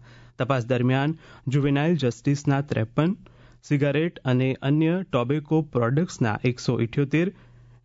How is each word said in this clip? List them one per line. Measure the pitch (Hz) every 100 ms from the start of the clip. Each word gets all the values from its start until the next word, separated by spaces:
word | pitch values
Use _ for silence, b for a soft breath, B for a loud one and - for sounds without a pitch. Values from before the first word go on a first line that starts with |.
| B B B -
તપાસ | 123 131 113
દરમિયાન | 123 123 131 143 160 B B -
જુવેનાઇલ | 139 143 139 156 175
જસ્ટિસના | 131 - - 143 147 139
ત્રેપન, | 143 - 113 - 160 208 - B B B
સિગારેટ | - 147 143 139 156 -
અને | 131 123 131 127
અન્ય | 139 151 160 180 180
ટોબેકો | 127 120 151 147 160
પ્રોડક્ટ્સના | 156 123 117 139 180 - 117 107
એકસો | 127 123 - 120
ઇઠ્યોતેર, | 117 - 139 151 180 b b b b b